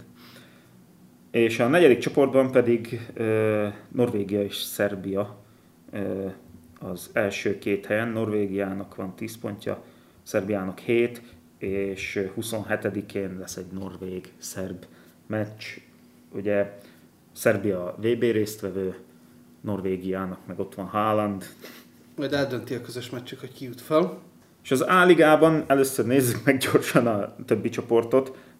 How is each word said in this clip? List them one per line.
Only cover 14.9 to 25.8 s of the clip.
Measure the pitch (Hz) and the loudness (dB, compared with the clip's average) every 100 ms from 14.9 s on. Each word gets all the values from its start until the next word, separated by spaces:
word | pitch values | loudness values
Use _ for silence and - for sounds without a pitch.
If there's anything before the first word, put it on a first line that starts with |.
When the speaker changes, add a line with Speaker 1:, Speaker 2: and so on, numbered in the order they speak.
| - - _ - | -20 -20 _ -8
Speaker 1:
meccs. | 107 107 - - - - _ _ _ _ | -6 -6 -8 -16 -16 -20 _ _ _ _
Ugye | - 101 101 101 - - - - _ _ | -8 -2 0 0 -6 -20 -20 -20 _ _
Szerbia | - 123 104 101 92 87 - | -2 2 2 0 -2 -4 -4
V | 110 | -2
B | 117 | 2
résztvevő, | 117 107 104 - 98 92 92 87 - - - - - - | 2 2 0 -4 -8 -4 -6 -6 -16 -20 -20 -20 -20 -12
Norvégiának | 107 98 95 92 92 92 95 87 - | -6 -4 -2 -4 -4 -4 -4 -8 -10
meg | 92 | -8
ott | 95 | -8
van | - 92 | -8 -6
Haaland. | 107 107 107 104 98 - - - - - - - - | -2 2 2 0 -4 -10 -18 -20 -20 -20 -20 -16 -8
Speaker 2:
Majd | 139 | -2
eldönti | 143 131 127 110 | -2 -2 -4 -6
a | 120 | -8
közös | - 120 - | -8 -12 -10
meccsük, | 120 - 123 | -12 -12 -14
hogy | 131 | -16
ki | - | -14
jut | 127 117 | -14 -14
fel. | - 156 180 - - - _ _ | 0 2 2 -4 -18 -20 _ _
Speaker 1:
És | - | -2
az | 131 | 0
A-ligában | - 180 180 160 156 151 160 156 - | 4 6 8 8 8 8 6 4 2
először | 139 | 2